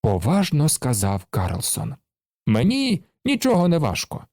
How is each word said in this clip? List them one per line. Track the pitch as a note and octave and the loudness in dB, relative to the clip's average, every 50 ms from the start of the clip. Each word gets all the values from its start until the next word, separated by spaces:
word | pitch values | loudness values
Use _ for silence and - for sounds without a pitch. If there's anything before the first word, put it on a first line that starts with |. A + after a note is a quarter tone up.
поважно | - A2+ G2 F2+ E2 A#2 F3 G3+ F#3+ - - D3 D3 D#3 | 2 0 0 0 0 2 2 2 2 2 0 2 2 2
сказав | - - - B2+ A#2+ G#2 G2 G2 G2 G2 - | 0 -2 -2 -2 -2 0 0 -2 -2 -4 -6
Карлсон. | _ - - F#2 F2 E2+ F2 - - - - - - - _ _ _ _ _ _ _ _ _ _ | _ -4 -4 -2 -2 -4 -4 -4 -6 -6 -6 -6 -8 -10 _ _ _ _ _ _ _ _ _ _
«Мені | - A2 A2 C3 F#3+ B3+ C4+ C4+ C4 G#3+ - - _ _ _ _ | 0 2 2 2 2 2 2 0 0 0 -2 -4 _ _ _ _
нічого | C4 C#4+ B3+ - C4 A#3+ F3+ F3 F3+ | -2 -2 0 2 2 2 4 4 2
не | E3+ E3+ | 2 2
важко | D3 G#2+ E2+ - - _ - - - _ | 0 -2 -2 -4 -6 _ -12 -14 -14 _